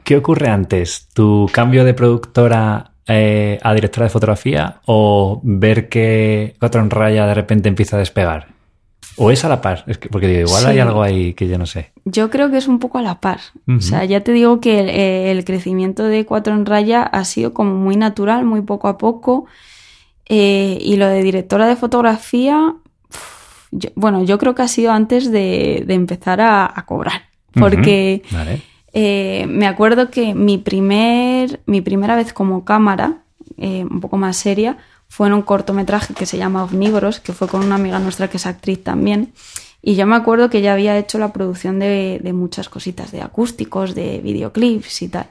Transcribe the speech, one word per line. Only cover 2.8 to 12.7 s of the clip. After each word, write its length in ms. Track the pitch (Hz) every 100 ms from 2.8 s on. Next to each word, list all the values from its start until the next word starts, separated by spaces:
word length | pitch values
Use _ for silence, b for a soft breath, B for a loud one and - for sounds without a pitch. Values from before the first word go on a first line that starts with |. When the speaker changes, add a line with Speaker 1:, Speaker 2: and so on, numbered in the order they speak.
| - _ -
Speaker 1:
eh, 500 | 110 107 107 104 101
a 100 | 113
directora 340 | 107 104 - 117
de 20 |
fotografía 720 | 113 110 101 131 76 82 - -
o 540 | 110 104 101 95 110
ver 440 | 127 98 107 117 113
que 680 | 113 113 110 107 107 107 -
Cuatro 220 | 117 113
en 80 | 107
Raya 360 | 107 107 107 104
de 80 | 104
repente 340 | - 110 101
empieza 260 | 95 101 101
a 40 |
despegar? 500 | 92 - 87 78 - _ _ _ _ _ - -
¿O 120 | 107
es 120 | 131 165
a 40 |
la 120 | 127
par? 220 | 98 90 -
Es 100 | 110
que, 120 | -
porque 180 | 104 92
digo, 200 | 90 85
igual 180 | 98 127
hay 100 | -
Speaker 2:
Sí. 40 |
Speaker 1:
algo 240 | 120 107
ahí 300 | 101 95 87
que 140 | - 92
yo 100 | 90
no 80 | 85
sé. 260 | - - _ 196
Speaker 2:
Yo 240 | 214 220
creo 200 | 269 285
que 80 | 262
es 100 |
un 120 | 269